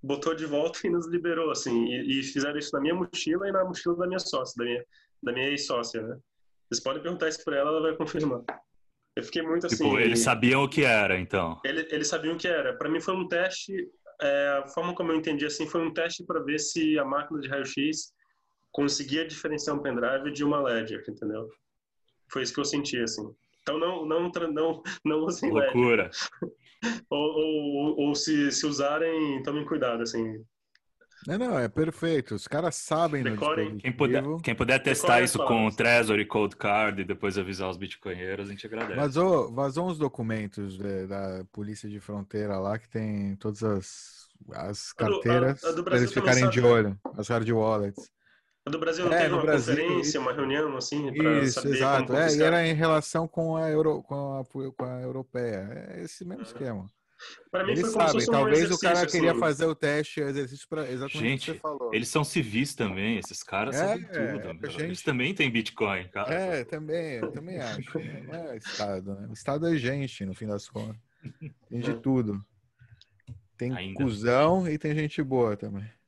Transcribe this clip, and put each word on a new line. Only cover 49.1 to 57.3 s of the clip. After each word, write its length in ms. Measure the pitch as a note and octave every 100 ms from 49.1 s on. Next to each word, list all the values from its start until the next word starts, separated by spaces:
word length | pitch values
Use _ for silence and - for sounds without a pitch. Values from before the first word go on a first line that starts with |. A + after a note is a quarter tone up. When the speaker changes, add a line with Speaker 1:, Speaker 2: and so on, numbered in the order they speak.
Speaker 3:
É, 40 | E3
Speaker 1:
teve 100 | D#3
Speaker 3:
no 60 | -
Speaker 1:
uma 60 |
Speaker 3:
Brasil, 320 | D#3 C#3+ B2 D3+
Speaker 1:
conferência, 440 | E3+ F3+ D3 D3+
uma 120 | B2+
reunião, 420 | C3+ C#3 C#3+ D#3 C3
assim, 360 | - D3 C#3
pra 300 | C#3 D#3 D3+
Speaker 3:
isso, 100 | C3+ B2
Speaker 1:
saber 140 | C#3 C3
Speaker 3:
exato. 300 | C3+ C#3 B2
Speaker 1:
como 100 | C3
Speaker 3:
É, 40 |
e 20 | D#3+
Speaker 1:
confiscar? 220 | D3 D#3
Speaker 3:
era 180 | E3+ E3
em 60 |
relação 540 | D#3 E3 D#3 - D#3+ E3
com 280 | - E3 D#3+
a 120 | D#3+
euro-, 320 | D#3 D#3+ D3
com 360 | - C#3+ C#3 C3+
a, 60 | B2+
com 400 | C#3 C3+ C3 B2+
a 160 | B2+
europeia. 840 | B2+ C3 C3 B2+ A#2+ G2+ G2 B2+ -
É 120 | F3+
esse 200 | E3+ - F3+
mesmo 180 | F#3+
Speaker 1:
Uhum. 40 | G#3
Speaker 3:
esquema. 400 | - C3+ G#2+ F#2+ _ _ _ -